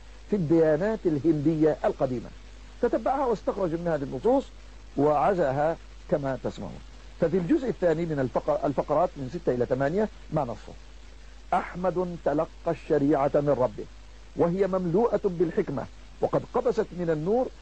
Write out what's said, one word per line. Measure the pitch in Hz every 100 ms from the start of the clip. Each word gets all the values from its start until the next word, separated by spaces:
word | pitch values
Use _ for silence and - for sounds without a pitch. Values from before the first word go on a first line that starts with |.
| - - -
في | 208
الديانات | 147 165 160 151 202 220 180
الهندية | 147 160 151 143 160 156 - 208
القديمة، | - 139 123 - - - - - -
تتبعها | 240 277 226 269 262
واستخرج | 214 - 196 185
من | 165 175
هذه | 156
النصوص | 135 131 202 269 - - - - - -
وعزاها | 147 147 160 185 147 135 156 160 - - -
كما | 156 135 127
تسمعون. | 113 101 104 62 - - - -
ففي | 170 185
الجزء | 170 311 254
الثاني | 180 175 156 170
من | 147
الفق-، | 131 - - 147 147
الفقرات | 139 - 147 180 -
من | 127
ستة | 170 170
إلى | 123 117
ثمانية | 127 139 180 214 - -
ما | 156
نصه: | 127 110 - - - - - - - - -
"أحمد | 180 - 175 180 175 185 170 165
تلقى | 147 165 - -
الشريعة | 165 - 151 143 151 143
من | 151 143 123
ربه، | 123 104 - - - - - -
وهي | 170 185 190
مملوءة | 185 180 170 233 208
بالحكمة، | 208 170 170 185 180 139 - - - -
وقد | - 151 117
قبست | - 247 220 190
من | 170 170
النور | 156 160 233 254 -